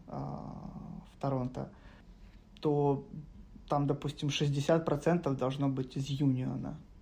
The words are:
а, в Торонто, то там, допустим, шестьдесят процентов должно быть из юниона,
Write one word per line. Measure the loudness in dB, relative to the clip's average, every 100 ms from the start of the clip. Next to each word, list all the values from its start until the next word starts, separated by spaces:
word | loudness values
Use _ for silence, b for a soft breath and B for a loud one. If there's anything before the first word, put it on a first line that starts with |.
| -8
а, | -8 -6 -6 -8 -10 -10 -12 -12 -12 -14 -6
в |
Торонто, | -2 -2 -2 -6 -8 B B B B B B B -20 -2
то | 2 4 4 2 -2 -12 -14 -18 -20 -12 0
там, | 2 2
допустим, | 0 -2 -2 -2
шестьдесят | 2 2 2 4 4 4
процентов | 2 4 4 2 2
должно | 0 2 0
быть | 0 -2 -4
из | -2
юниона, | 2 2 2 0 -4 -6 -8 -14 -20